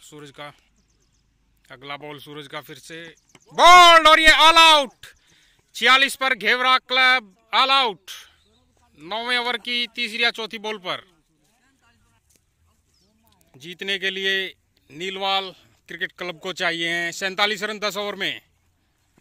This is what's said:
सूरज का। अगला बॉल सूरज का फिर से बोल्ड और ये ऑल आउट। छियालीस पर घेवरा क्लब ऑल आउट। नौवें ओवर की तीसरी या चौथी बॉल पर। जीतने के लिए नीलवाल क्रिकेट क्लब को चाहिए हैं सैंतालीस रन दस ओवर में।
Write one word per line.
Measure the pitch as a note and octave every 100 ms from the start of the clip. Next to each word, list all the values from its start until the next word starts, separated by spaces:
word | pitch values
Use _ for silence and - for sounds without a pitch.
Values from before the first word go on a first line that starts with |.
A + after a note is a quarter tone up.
सूरज | - D3+ C#3+
का। | C3 D3 - _ _ _ _ _ _ _ _ _ _ _
अगला | C3 C#3 C#3+
बॉल | D3 D3
सूरज | D3 D3 C#3
का | D3+
फिर | C#3+ C#3+
से | - E3 E3 - _ _ _
बोल्ड | C4 E4 F4+ F4 E4 D#4
और | D#4
ये | D#4+ C#4+ D#4+
ऑल | E4
आउट। | D#4+ D4+ B3+ - - - _ _ _ _ _ -
छियालीस | A#3 C4 C4+ -
पर | C4 A#3
घेवरा | G3+ B3 B3+ B3+ -
क्लब | B3+ B3+ B3+ G3+ _ _
ऑल | G#3+ C4
आउट। | C4+ B3 F3 - - - _ _ _ _ _ _ C3+
नौवें | D#3+ G#3+ A#3+ B3
ओवर | A#3+ A#3+
की | A#3+ A#3+ A#3 A#3+
तीसरी | A#3 A3+
या | A#3
चौथी | A#3 G#3+ A3+
बॉल | G#3+ G#3+
पर। | F3 C3 - D#3+ _ _ _ _ C4 C4+ A#3 A#3 _ _ _ _ _ _ _ _ _ _ _ _ _ _ _
जीतने | C3 D#3 F3 G3 G3
के | F#3+
लिए | F#3+ F#3+ F#3+ F#3 - _ _ _
नीलवाल | C#3+ F#3+ F#3+ G3 G3 F#3+ - _ _ -
क्रिकेट | E3+ F#3 -
क्लब | F3+ E3
को | F#3+
चाहिए | E3+ F3+ E3+ E3
हैं | E3+ E3+
सैंतालीस | E3 F#3+ F#3 G#3 G3+
रन | G#3 G#3+
दस | G3+ F#3
ओवर | G#3 G3
में। | E3+ A2 - _ _ _ _ _ _ _